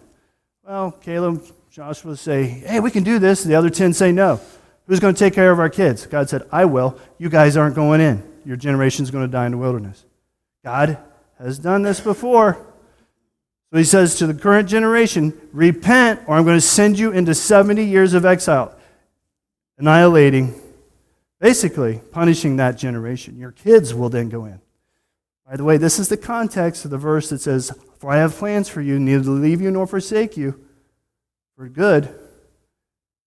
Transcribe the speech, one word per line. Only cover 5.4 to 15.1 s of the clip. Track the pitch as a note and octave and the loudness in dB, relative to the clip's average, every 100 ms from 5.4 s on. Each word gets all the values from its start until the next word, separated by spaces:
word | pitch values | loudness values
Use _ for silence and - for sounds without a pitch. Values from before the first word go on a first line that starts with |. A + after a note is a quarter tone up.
| F#3 | 4
of | F3 | 4
our | D#3+ | 0
kids?" | - F3 A2 - | 0 0 -2 -6
God | D3 C#3 | -4 -4
said, | C3+ - | -6 -4
"I | D#3 F#3 | 0 2
will. | B2+ C3 - - - | 2 -2 -4 -16 -12
You | E3+ | -2
guys | D#3 D3 D3+ | 4 4 4
aren't | D3+ | 0
going | D3+ D3+ D#3 | 0 2 2
in. | D#3 G#2 - - | 2 0 -8 -20
Your | C3+ B2 | -12 -8
generation's | C#3+ C3+ C3+ - C3 | -4 0 0 -2 -6
gonna | C3+ B2+ | -6 -6
die | B2 B2 | -4 -4
in | |
the | B2 | -4
wilderness." | B2+ A#2+ G2+ - _ _ _ _ _ _ | -4 -6 -8 -16 _ _ _ _ _ _
God | B2+ C3 D3+ D3 - _ _ _ | -8 -2 -2 -4 -14 _ _ _
has | B2+ C#3 | -12 -8
done | E3+ G3 | -2 -2
this | G3+ F#3+ | -2 -4
before. | A3 G3 A#3+ A#3+ G#3 E3 - _ _ _ _ _ _ _ _ _ _ | -4 -4 0 2 2 0 -10 _ _ _ _ _ _ _ _ _ _
So | D#3+ | 0
he | |
says | D#3+ F#3+ F3 - | 2 4 2 0
to | D#3+ | -4
the | |
current | D3 G3+ G#3 F#3 | -2 2 2 2
generation, | A3 A3 A#3 F#3 | 0 0 2 0